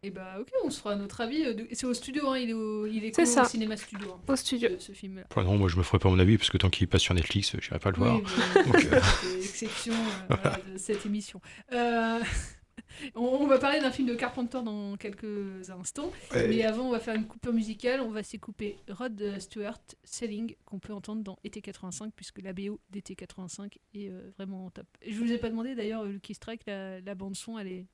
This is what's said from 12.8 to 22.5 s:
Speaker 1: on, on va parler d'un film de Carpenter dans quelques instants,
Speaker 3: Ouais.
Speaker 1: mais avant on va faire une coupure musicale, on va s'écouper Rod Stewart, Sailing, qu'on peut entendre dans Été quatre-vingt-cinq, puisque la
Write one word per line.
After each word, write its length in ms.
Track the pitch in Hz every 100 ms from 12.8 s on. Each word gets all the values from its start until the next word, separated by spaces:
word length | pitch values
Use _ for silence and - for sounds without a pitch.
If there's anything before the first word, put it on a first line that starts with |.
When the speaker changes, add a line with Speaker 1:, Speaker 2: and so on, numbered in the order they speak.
| - - 285 226
Speaker 1:
on, 60 |
on 240 | 240 262 285
va 100 | 262
parler 220 | 277 302
d'un 100 | 269
film 160 | 247 254
de 60 | 233
Carpenter 440 | 240 262 240 262
dans 320 | 226 208 202 202
quelques 720 | 208 202 214 208 196 190 185
instants, 400 | 185 185 - 302 - -
Speaker 3:
Ouais. 140 | - 220
Speaker 1:
mais 140 | 226
avant 200 | 220 220
on 80 | 254
va 80 | 233
faire 160 | 233 220
une 100 | 220
coupure 280 | - 247
musicale, 480 | 226 214 214 247 262
on 80 | 240
va 100 | 214
s'écouper 560 | 208 220 - 208 208 - -
Rod 300 | 190 247 208 208 196
Stewart, 400 | 190 220 208 233 _ -
Sailing, 500 | - - 233 208 226 - _
qu'on 120 | 196
peut 140 | -
entendre 300 | 208 196 214
dans 140 | 196 185
Été 180 | 208 214
quatre-vingt-cinq, 500 | 202 196 185 180 214 -
puisque 260 | 190 -
la 100 | 190